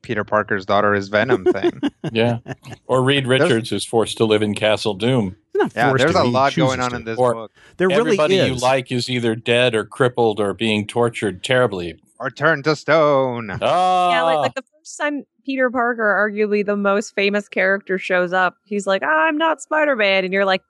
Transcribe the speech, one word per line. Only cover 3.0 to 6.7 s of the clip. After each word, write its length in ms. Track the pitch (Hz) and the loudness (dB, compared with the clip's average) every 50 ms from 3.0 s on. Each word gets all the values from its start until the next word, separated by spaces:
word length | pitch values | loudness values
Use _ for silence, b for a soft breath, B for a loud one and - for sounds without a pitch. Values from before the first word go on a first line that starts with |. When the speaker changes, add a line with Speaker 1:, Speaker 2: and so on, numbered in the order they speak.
| 127 | 2
Speaker 2:
Reed 220 | 131 143 143 131 | 2 2 2 2
Speaker 1:
There's 140 | 120 131 131 | 2 2 2
Speaker 2:
Richards 300 | 147 175 127 113 113 - 104 | 4 2 2 0 0 -4 -6
is 100 | 101 - | -6 -6
forced 320 | - - 117 104 - - | -2 0 0 0 0 0
to 80 | - 117 | -2 2
live 160 | 107 107 107 | 2 4 2
in 140 | 107 104 101 | 2 0 -2
Castle 380 | - 107 107 107 101 - 113 104 | 0 2 0 0 0 -2 -4 -4
Doom. 420 | 90 107 123 131 123 104 92 92 _ _ _ | -2 -2 0 0 0 0 -2 -6 _ _ _
Speaker 3:
He's 100 | - 392 | -2 -2
not 140 | 370 208 - | -2 -2 0
Speaker 1:
Yeah, 140 | - 120 120 | 0 0 2
Speaker 3:
forced 140 | - 127 131 | 2 2 2
Speaker 1:
there's 120 | 160 175 | 2 2
Speaker 3:
to. 60 | 185 | 2
Speaker 1:
a 20 | 147 | 0
Speaker 3:
He 60 | 123 | 2
Speaker 1:
lot 240 | 120 131 135 139 135 | 2 2 2 2 2
going 140 | 170 156 131 | 0 0 0